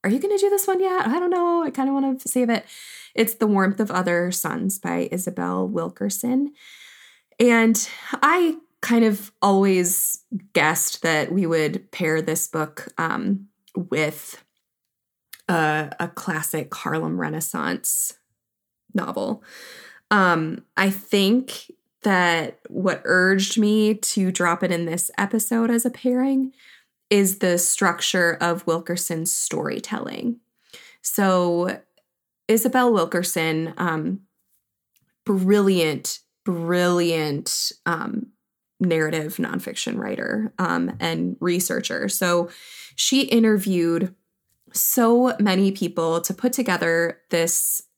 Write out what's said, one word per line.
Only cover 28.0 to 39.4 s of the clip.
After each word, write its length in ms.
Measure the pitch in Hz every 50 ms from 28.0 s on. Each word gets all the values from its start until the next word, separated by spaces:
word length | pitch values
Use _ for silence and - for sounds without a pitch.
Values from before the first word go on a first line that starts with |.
| - - - 180 175 170 165 -
of 260 | 170 175 170 190 -
Wilkerson's 640 | - 160 165 165 - 170 180 - - 170 160 165 165
storytelling. 1080 | - - - - - 160 160 - - - - - 214 - - - - - - 240 233 - _ _ _ _ _ _ - - - - - _
So 800 | - - - - 196 190 185 180 180 175 170 170 175 180 196 - _ _ _ _ _ _ _ _ _ _ _ _ _
Isabel 460 | - 220 226 220 254 - 254 247 247 226
Wilkerson, 800 | 196 165 165 - 175 180 175 - 180 160 160 160 160 160 165 151
um, 440 | - 175 175 160 160 156 170 190 196 _ _ _ _ _ _ _ _ _ _ _ _ _ _ _ _ _ _ _ _ _
brilliant, 920 | - 202 190 185 185 208 208 196 196 190 180 165 156 147 131 - - - - _ _ _ _ _
brilliant, 1300 | - 180 170 170 170 180 180 180 180 175 175 175 170 165 160 156 151 143 147 - - - - - - - _ _
um, 420 | 175 170 160 - - - - 247 - _ _ _ _ _ _ _ _ _ _
narrative 560 | 185 180 165 160 156 156 160 160 151 151 -
nonfiction 640 | -